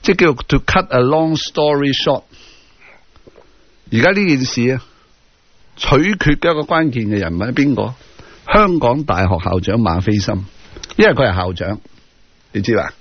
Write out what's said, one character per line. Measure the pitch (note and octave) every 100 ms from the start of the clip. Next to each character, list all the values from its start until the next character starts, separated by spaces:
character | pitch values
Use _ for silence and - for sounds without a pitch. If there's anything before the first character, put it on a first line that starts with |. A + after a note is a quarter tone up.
即 | -
係 | F#3
叫 | F3
做 | B2+ -
to | C#3
cut | - F#3 F#3
a | C3
long | B2+ D#3 D#3+
story | D#3 - - D3+ C#3+ C#3+
short。 | C3 - C3+ - - - - _ _ - - _ - - - - _ _ _ -
而 | A2
家 | E3
呢 | G3 G3
件 | C#3
事 | B2+ - A#2+
啊， | C3 - _ _ _ _ _ _ _ - -
取 | - B2+
決 | F3+ G#3 - C#3+
嘅 | -
一 |
個 | D#3
關 | D3+ E3 D#3+
鍵 | B2 G#2
嘅 | G#2
人 | F2
物 | E2+
係 | A2
邊 | B2 C#3+
個？ | A#2 G#2 B2+ - - - - -
香 | G#3 G#3 E3+
港 | A#2+ C3+
大 | D3+ F2+
學 | F#2 F2+
校 | F2+ F#2
長 | F2 G#2+
馬 | G#2 E2
斐 | F#2+ G#2+
森， | F#2+ F#2+ G2 - - - - -
因 | G#3+
為 |
佢 | C#3+ B2+
係 |
校 | F#2+ F2+
長， | F#2 F2 G#2 - - _ _ _ _ _
你 | G#2+
知 | G#2 G#2+
吧？ | - -